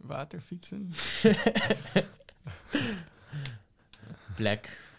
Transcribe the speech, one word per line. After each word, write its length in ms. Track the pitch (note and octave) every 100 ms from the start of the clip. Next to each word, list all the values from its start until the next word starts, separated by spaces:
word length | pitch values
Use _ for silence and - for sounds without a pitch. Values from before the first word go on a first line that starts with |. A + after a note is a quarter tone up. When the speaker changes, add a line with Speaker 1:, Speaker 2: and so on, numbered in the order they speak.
| A#2+
Speaker 1:
Waterfietsen? 800 | C#3+ C#3 F3 - F3+ - G3+ F#3 D#3+ - - A3 G#3 A3+ A3 - A3 - - - - - - C3 - -
Speaker 2:
<laughs> 40 | C#4+ A#3 F#3+ D#3+ - - D3 C3+ A2 _ _ _ - A2 - - F#2+
Black. 320 | G#2+ G#2+ - - -